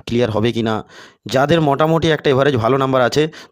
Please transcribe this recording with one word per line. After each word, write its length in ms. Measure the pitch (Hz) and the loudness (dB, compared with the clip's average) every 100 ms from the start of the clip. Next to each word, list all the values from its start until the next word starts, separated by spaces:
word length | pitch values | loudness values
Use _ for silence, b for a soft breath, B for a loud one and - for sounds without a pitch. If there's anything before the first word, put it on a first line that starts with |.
| - | -4
ক্লিয়ার 220 | 117 117 104 | -2 0 0
হবে 160 | 113 | -2
কি 120 | 113 | -2
না, 120 | 113 110 - B B B - | -4 -4 -8 B B B -4
যাদের 280 | 127 143 165 | -2 2 2
মোটামুটি 460 | 151 139 156 160 165 147 | 2 0 0 2 0 0
একটা 140 | 151 | 0
এভারেজ 260 | 131 139 123 | 2 2 2
ভালো 200 | 113 139 | 0 0
নাম্বার 180 | 135 131 | 0 2
আছে, 220 | 120 143 156 B B | 2 0 -2 B B